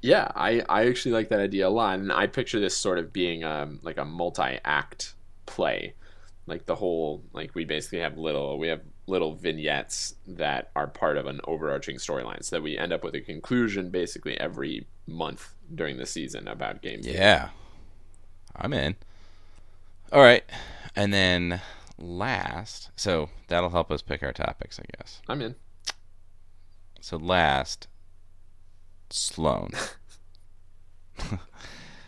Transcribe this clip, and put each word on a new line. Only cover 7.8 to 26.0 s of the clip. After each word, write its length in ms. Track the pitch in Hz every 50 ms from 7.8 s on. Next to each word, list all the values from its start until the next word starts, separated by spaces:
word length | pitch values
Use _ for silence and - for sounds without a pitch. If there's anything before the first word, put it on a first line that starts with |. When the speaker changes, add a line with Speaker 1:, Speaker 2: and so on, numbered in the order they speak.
| 76 - - 87
Speaker 1:
have 180 | 82 78 73 78
little, 400 | 80 80 76 71 71 69 71 71
we 80 | 76 82
have 120 | 80 78 - - - - -
little 280 | - 95 92 85 78 78
vignettes 840 | 76 - 90 78 78 76 76 73 71 - - - - - - - - -
that 440 | - 92 85 78 73 71 64 - - -
are 120 | - 71 71
part 280 | - - - 80 73
of 100 | 73 67
an 140 | 69 71 71 -
overarching 520 | - 82 78 78 76 71 71 - - 69
storyline, 460 | 62 - - 82 67 62 55 50 50 -
so 120 | - -
that 60 | 85 78
we 140 | 76 73
end 160 | - 87 85 87
up 120 | 78 -
with 100 | 82 76
a 60 | 71
conclusion 680 | - - 82 76 - - 123 123 120 110 98 98 92 90
basically 480 | 90 90 87 82 - - - 78 64 -
every 460 | - 78 87 - 67 73 69 55 - - - - -
month 440 | - 80 82 80 69 64 60 - - - - - - -
during 220 | 78 82 76 67
the 100 | 64 64
season 420 | - - 87 76 64 60 58 50 50
about 340 | 57 - - 53 50 - -
game 200 | - 57 53 52
theory. 140 | 60 65
Speaker 2:
Yeah. 340 | 90 95 104 101 76 - - - - - - - - - - - - - - - - - - - - - - -
I'm 160 | - - 113 147
in. 240 | 110 69 76 95 - - - - - - - - - - - - - - - - - - - - - - - -
All 80 | 139 139
right. 200 | 123 120 110 - - - - - - - - - - -
And 160 | - 101 101 101
then 460 | 98 95 92 90 87 87 87 87 87 90 - - - - - - -
last, 920 | - 87 87 87 101 131 127 95 - - - 80 104 - - - - - -
so 320 | - - 104 90 82 76 76 - - -
that'll 240 | - 87 87 87 87
help 220 | 85 87 80 - 78
us 100 | 71 -
pick 220 | - 71 71 -
our 80 | 69 -
topics, 480 | - - - - - - - - -
I 40 | 50 - - -
guess. 220 | - - - - - -
Speaker 1:
I'm 120 | 117 143
in. 140 | 123 113 135 - - - - - - - - -